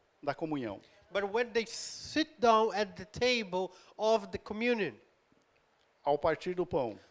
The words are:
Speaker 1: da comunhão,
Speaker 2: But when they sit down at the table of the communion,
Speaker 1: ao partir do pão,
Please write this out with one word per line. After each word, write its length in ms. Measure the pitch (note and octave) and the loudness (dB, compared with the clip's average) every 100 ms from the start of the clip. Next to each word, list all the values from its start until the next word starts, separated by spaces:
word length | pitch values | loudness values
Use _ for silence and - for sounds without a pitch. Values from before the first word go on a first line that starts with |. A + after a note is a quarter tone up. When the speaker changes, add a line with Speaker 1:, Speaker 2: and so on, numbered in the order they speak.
| _ _ | _ _
Speaker 1:
da 100 | C#3+ | -6
comunhão, 460 | C3+ D#3+ D3 A#2 F#2+ - _ _ | -4 -4 -4 -4 -8 -14 _ _
Speaker 2:
But 140 | F#3+ G3 | -4 -2
when 200 | A3 A#3+ | -2 -2
they 140 | A3 G#3+ | -2 -4
sit 640 | - - - - D4+ D#4 - | -6 -10 -12 -4 -2 -2 2
down 340 | A#3 A3 A3 F#3 | 6 6 4 0
at 220 | G#3 F3 | -4 -6
the 80 | F#3 | -12
table 680 | - B3 A#3+ F#3+ F#3 F#3 - - - | 0 2 2 -2 -4 -4 -8 -18 -2
of 300 | G#3+ A3 G3 | 2 2 0
the 60 | G3 | -10
communion, 560 | - G#3+ A#3+ A#3 E3+ G#2+ _ _ _ _ _ _ _ _ _ _ | -8 -2 0 0 -2 -6 _ _ _ _ _ _ _ _ _ _
Speaker 1:
ao 140 | D3 D3 | 0 2
partir 360 | E3+ D#3 F3+ | 2 0 -2
do 120 | F3+ F3 | -4 -2
pão, 340 | E3 A#2+ G2+ - | 0 -2 -6 -10